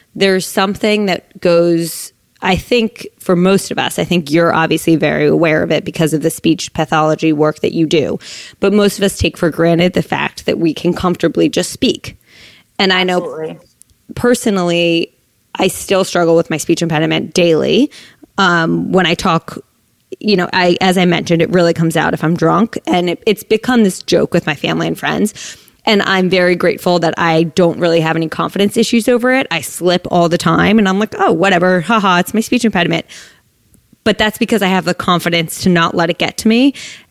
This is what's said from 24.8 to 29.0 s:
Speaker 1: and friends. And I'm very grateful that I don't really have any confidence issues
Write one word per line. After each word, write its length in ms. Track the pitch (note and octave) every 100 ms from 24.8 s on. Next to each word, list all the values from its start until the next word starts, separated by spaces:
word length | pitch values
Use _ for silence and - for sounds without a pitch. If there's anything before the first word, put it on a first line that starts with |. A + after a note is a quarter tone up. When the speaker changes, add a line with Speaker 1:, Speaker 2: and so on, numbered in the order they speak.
| D#3+
Speaker 1:
and 100 | E3
friends. 600 | C#3+ D#3 G#3 - - - _ _ -
And 160 | G3+
I'm 260 | F#3+ F#3+ F#3
very 260 | F#3 F3+
grateful 440 | F3+ - - F3+ F3
that 140 | D#3+ -
I 260 | E3+ D#3+
don't 360 | E3 F#3 F3 B2
really 200 | E3+ E3+
have 140 | D#3+
any 140 | E3 D#3+
confidence 480 | - E3 F#3+ G3+ -
issues 320 | A3 A#3